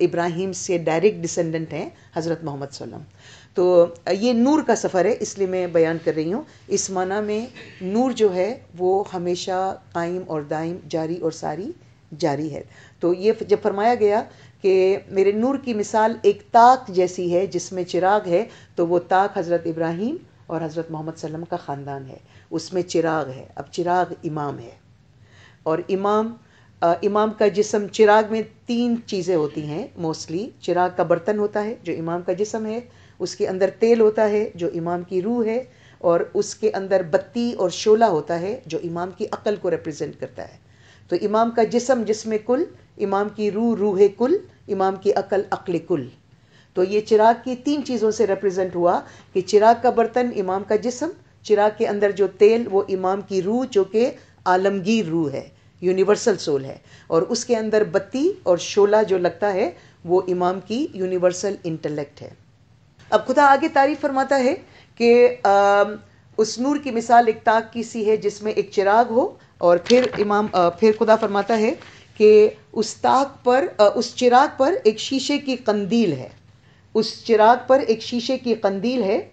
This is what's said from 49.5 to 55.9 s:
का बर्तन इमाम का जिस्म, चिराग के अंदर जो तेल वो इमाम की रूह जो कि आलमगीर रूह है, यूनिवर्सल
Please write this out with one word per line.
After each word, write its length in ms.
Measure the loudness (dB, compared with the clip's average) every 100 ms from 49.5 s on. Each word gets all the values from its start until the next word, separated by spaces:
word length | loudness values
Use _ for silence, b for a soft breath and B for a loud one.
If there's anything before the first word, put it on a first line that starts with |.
| 6 6 6
का 80 | 2
बर्तन 420 | 2 0 0 -2
इमाम 300 | -2 -4 -4
का 140 | -2 -2
जिस्म, 360 | -2 -6 -8 -10 b b
चिराग 320 | 0 2 2 2
के 80 | -2
अंदर 260 | 2 0
जो 160 | 2 -2
तेल 380 | 4 4 4 0
वो 200 | -2 -2
इमाम 320 | -2 -2 -2
की 180 | -4 -4
रूह 240 | -2 -2
जो 200 | 0 0
कि 320 | 2 2 0 B B B 0
आलमगीर 600 | 2 2 0 0 0 0
रूह 260 | -2 -2
है, 200 | -6 -12 b b _
यूनिवर्सल 540 | -2